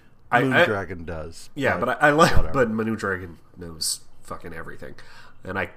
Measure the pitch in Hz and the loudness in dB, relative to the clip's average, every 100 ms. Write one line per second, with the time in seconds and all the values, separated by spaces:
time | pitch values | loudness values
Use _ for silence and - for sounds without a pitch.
0 | - - - 123 131 135 170 101 92 90 | -20 -20 -2 0 2 2 2 0 -4 -10
1 | 87 82 78 - - - 131 90 120 - | -10 -10 -12 -14 -14 -4 -2 0 -2 2
2 | 151 147 175 - - 139 120 110 110 110 | 4 6 8 8 8 6 2 0 -2 -2
3 | 101 92 92 78 - - 87 80 - - | -2 -4 -8 -16 -20 -18 -14 -8 -6 -6
4 | - - - - 87 82 80 - 67 - | -10 -16 -14 -12 -12 -12 -12 -12 -14 -14
5 | - - - - - 95 90 | -16 -16 -18 -14 -8 -6 -6